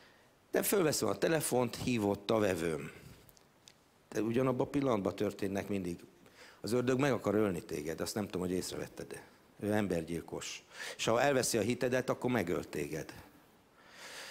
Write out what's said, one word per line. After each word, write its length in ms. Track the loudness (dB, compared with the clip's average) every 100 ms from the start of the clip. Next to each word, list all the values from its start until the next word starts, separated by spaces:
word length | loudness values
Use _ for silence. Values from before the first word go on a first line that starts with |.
| -20 -20 -20 _ -2
de 120 | 0
fölveszem 440 | 2 4 4 2 0
a 100 | 2
telefont, 580 | 2 2 2 2 2 0
hívott 560 | 0 2 2 2 2
a 80 | 4
vevőm. 520 | 4 2 0 -2 -6 -12 -18 -20 -20 -20 -20 _ -20 -20 _ _ -8
De 120 | -4
ugyanabban 460 | 0 2 2 2 0
a 20 |
pillanatban 460 | 0 2 2 0 0
történnek 520 | -2 -2 -4 -2 -2
mindig. 320 | -2 -2 -8 -12 -20 -20 -20 -20 -10
Az 100 | 0
ördög 280 | 2 4 4
meg 120 | 2
akar 240 | 2 2 4
ölni 260 | 4 0
téged, 400 | -4 -6 -4 -4
azt 140 | -2 -2
nem 100 | -2
tudom, 160 | -2
hogy 100 | 0
észrevetted-e. 720 | 0 -2 -6 -8 -10 -12 -12 -16 -20 -20 -6
Ő 140 | 0
embergyilkos. 880 | 0 2 -2 -2 -6 -6 -8 -8 -12 -14 -14 -12 -4
És 80 | 2
ha 160 | 4
elveszi 360 | 4 4 2 0
a 40 |
hitedet, 480 | 0 0 0 0 0
akkor 220 | -2 0
megöl 380 | 0 0 -2 -4
téged. 440 | -6 -4 -6 -8 -14 -18 -20 -20 -20 _ -20 -20 -18 -16 -14 -14